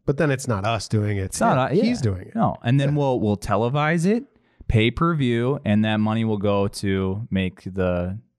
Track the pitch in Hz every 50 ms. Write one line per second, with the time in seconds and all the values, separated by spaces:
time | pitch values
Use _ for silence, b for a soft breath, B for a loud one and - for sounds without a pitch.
0 | - - 143 143 170 147 135 131 - 131 113 95 95 110 117 104 - - - 107
1 | 104 104 104 98 95 90 - - 220 233 180 131 131 - 123 196 226 233 247 233
2 | 143 104 95 92 95 - - 226 202 107 - - - 120 127 139 139 139 147 147
3 | 143 135 127 113 104 104 104 95 - - 104 101 113 120 135 147 147 151 170 175
4 | 160 190 214 240 - - _ b b b b b b - - 113 110 120 120 -
5 | 165 170 175 151 135 120 117 117 120 127 147 - - 107 104 107 110 110 107 107
6 | 107 107 110 113 113 110 107 104 95 104 101 101 98 101 - - - 98 95 95
7 | 95 95 95 104 117 - - 95 92 90 - - - 95 92 95 92 90 90 87
8 | 87 92 95 110 - _ _